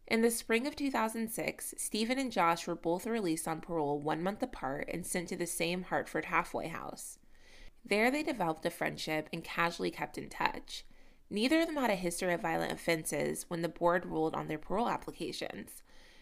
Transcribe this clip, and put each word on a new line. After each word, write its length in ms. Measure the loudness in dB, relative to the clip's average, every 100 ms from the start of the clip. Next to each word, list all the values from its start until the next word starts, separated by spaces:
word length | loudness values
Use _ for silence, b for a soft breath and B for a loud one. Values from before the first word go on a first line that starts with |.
| 0
In 160 | 4
the 80 | 4
spring 360 | 4 2 2 2
of 100 | -2
two 140 | 0
thousand 400 | 2 0 0 -4
six, 440 | -2 -2 -4 -6 -6
Stephen 400 | -2 2 2 2
and 120 | 0
Josh 360 | 4 4 4 0
were 80 |
both 320 | -2 0 0 0
released 420 | 0 0 0 -2
on 120 | -4
parole 380 | -2 0 2 2
one 240 | 0 0
month 200 | 0 0
apart 460 | -4 -4 -4 -4 -4
and 140 | -6 -2
sent 220 | -2 -2
to 80 | -2
the 100 | -2
same 380 | 0 0 0
Hartford 420 | 0 -2 0 -2 0
halfway 420 | 2 2 -2 -4
house. 500 | -6 -8 -10 -12 -14 b b b b b b
There 260 | 0 4 4
they 120 | 4
developed 420 | 0 0 0 0
a 60 | -2
friendship 580 | -2 -2 -2 -2 -2 -2
and 100 | -6
casually 480 | -4 0 0 0 -2
kept 260 | -2 -6 -6
in 120 | -8
touch. 560 | 0 0 0 -8 -12 -14 b b b b
Neither 320 | 2 6 6
of 60 | 4
them 100 | 2
had 140 | 2
a 60 | 2
history 360 | 0 0 2
of 100 | 2
violent 280 | 2 2 0
offenses 760 | 0 0 0 0 0 0 -2 -4
when 140 | -2
the 60 | -2
board 380 | 2 4 4 2
ruled 280 | 0 0
on 120 | 0 -4
their 120 | -6
parole 300 | -2 0 2
applications. 920 | 0 -4 -8 -6 -4 -6 -8 -12 -16 -20 b b b